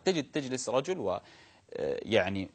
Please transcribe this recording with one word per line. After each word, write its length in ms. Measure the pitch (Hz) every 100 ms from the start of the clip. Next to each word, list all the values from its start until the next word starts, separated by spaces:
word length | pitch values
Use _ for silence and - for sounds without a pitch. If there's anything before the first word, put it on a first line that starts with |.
| 190
تجد 260 | 165 135
تجلس 380 | 156 131 127 -
رجل 280 | 127 147 185
و، 120 | 98
آه، 100 | 92 - - - - _ - 71 -
يعني 480 | - 107 92 98 95